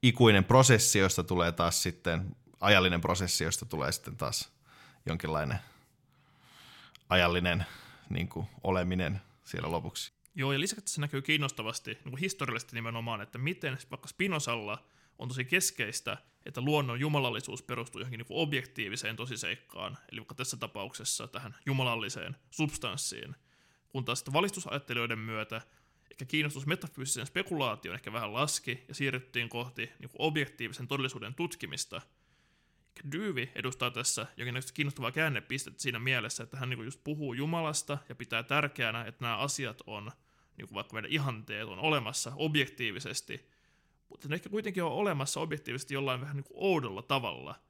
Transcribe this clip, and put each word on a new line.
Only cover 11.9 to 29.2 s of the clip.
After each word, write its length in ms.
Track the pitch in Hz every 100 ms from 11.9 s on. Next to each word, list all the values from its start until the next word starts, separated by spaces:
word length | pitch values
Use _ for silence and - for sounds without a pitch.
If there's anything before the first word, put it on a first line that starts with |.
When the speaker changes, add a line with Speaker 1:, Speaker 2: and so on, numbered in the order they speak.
| 110
Speaker 2:
niinku 120 | - 127
historiallisesti 600 | 190 190 135 113 - 117
nimenomaan, 440 | 113 117 117 110
että 180 | 101 -
miten 400 | 135 180 156 131 -
vaikka 180 | 135 -
Spinozalla 760 | - 196 165 - 117 104 107 _ _ _ _
on 100 | 131
tosi 160 | 131
keskeistä, 720 | 127 180 185 - 110 117 - - _ _ -
että 140 | -
luonnon 400 | 127 151 135 120
jumalallisuus 640 | 156 151 131 117 - -
perustuu 380 | - 117 117 -
johonkin 180 | 123 117
niinku 220 | 117 -
objektiiviseen 760 | 160 131 120 - 104 113 107 110
tosiseikkaan, 840 | 123 117 87 113 _ - 95 - -
eli 80 | 104
vaikka 140 | 110
tässä 220 | - 123 120
tapauksessa 720 | 113 - 98 - 110 - 110
tähän 280 | - 127 123 -
jumalalliseen 680 | 135 127 117 107 120 82 139 _
substanssiin, 840 | - 156 - 120 101 - - - 143 _ _ _ _ _
kun 160 | 135
taas 140 | 120 123
sitten 160 | -
valistusajattelijoiden 840 | 135 196 196 - 139 - 120 117 113
myötä 420 | 110 110 110 110 - _ _ _ _
ehkä 140 | -
kiinnostus 420 | 131 156 151 139 139
metafyysiseen 600 | 180 165 - 135 - 110
spekulaatioon 680 | - 196 165 127 107 87
ehkä 180 | 90 -
vähän 200 | 110 107
laski 520 | 110 147 - - 123 -
ja 60 |
siirryttiin 540 | 143 139 127